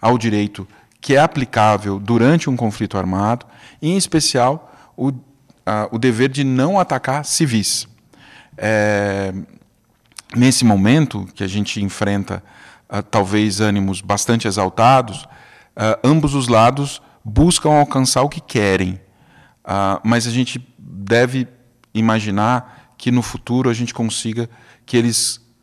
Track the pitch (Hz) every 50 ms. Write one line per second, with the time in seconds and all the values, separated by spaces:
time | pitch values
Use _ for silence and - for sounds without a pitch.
0 | - 113 123 120 110 117 104 104 104 104 - - 95 - _ _ _ _ _ _
1 | - - 135 135 151 165 - - 131 - - 117 107 107 107 101 101 101 98 98
2 | 101 101 120 117 113 127 160 170 - 151 131 120 120 110 104 - 110 101 - 101
3 | 92 92 92 95 101 107 117 120 - _ _ - - - - _ - 151 180 196
4 | 175 - - 160 147 - - 135 120 127 143 156 - - - - - _ _ -
5 | 127 139 139 131 - _ _ _ _ _ _ _ _ - 107 107 107 - - 113
6 | 117 131 117 110 127 139 131 139 143 135 131 127 131 156 196 196 180 - 147 131
7 | - - 131 147 147 - - - 170 143 117 110 98 - - - - - - _
8 | _ _ _ _ - - - - - _ _ - 104 107 110 107 104 107 104 101
9 | 101 101 98 98 98 95 95 98 85 - - _ _ _ _ _ _ _ _ _
10 | _ _ _ - _ _ - 117 123 131 127 - 127 117 104 98 95 104 127 156
11 | 156 127 - 104 98 92 - - 101 95 92 104 104 - - 113 101 98 - -
12 | 110 101 101 101 98 - 98 92 - _ - - - - - _ _ _ - 101
13 | 104 _ - 110 101 92 98 107 107 107 95 98 110 107 104 101 98 98 98 92
14 | 95 92 101 101 - - 120 117 - 113 95 104 98 95 - - 113 120 135 131
15 | 127 113 95 - - - - - - - - - _ _ _ - 107 110 110 -
16 | - 123 151 160 147 147 139 143 131 120 120 110 113 120 131 139 143 143 - -
17 | _ _ _ _ _ 110 107 113 147 175 170 - - 156 151 147 147 143 - 135
18 | 131 127 - 131 127 147 - - - _ - 120 104 101 95 92 92 90 92 95
19 | - _ _ _ _ _ _ - _ _ _ _ _ - 92 98 98 98 98 -
20 | - 110 117 120 113 120 117 123 127 123 - 127 127 _ _ _ - - - 95
21 | 101 98 110 117 123 127 127 131 127 - - _ _ _ _ _ _ _ _ 110
22 | 113 113 110 110 104 107 98 101 104 113 123 123 117 - - - - _ _ _
23 | - 127 120 123 113 - - - - - 120 127 127 127 117 117 123 117 - -
24 | 120 110 104 - - 117 110 117 117 117 - _ _ _ - _ _ - - 120
25 | 117 120 113 - - - - - _ _ _ _